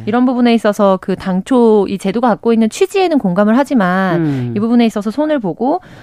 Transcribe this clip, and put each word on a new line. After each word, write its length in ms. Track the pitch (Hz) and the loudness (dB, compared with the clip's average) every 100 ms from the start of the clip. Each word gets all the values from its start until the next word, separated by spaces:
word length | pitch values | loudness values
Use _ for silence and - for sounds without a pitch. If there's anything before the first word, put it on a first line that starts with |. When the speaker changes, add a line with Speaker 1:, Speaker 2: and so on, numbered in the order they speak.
| 113 | -4
Speaker 1:
이런 200 | 240 254 | 0 0
부분에 260 | 247 240 | 2 2
있어서 440 | 233 214 202 196 190 | 2 0 2 2 0
그 140 | - | -2
당초 720 | 185 190 185 - 254 233 214 190 | -6 -2 -4 0 2 4 4 0
이 80 | 190 | -4
제도가 300 | 196 202 254 | -4 -2 0
갖고 260 | 196 233 | 0 0
있는 160 | 226 220 | 0 0
취지에는 520 | - 381 392 359 294 | -2 -2 0 0 0
공감을 360 | 190 180 208 226 | 0 0 2 2
하지만 640 | 277 269 180 185 190 170 | 2 0 0 0 0 0
Speaker 2:
음. 340 | 156 135 120 120 | -2 -2 -4 -4
Speaker 1:
이 20 | |
부분에 260 | 226 240 | 0 2
있어서 280 | 233 208 202 | 2 0 -6
손을 260 | 240 302 302 | -4 -2 -2
보고 420 | 202 151 247 359 - - | -4 -4 -4 -4 -8 -20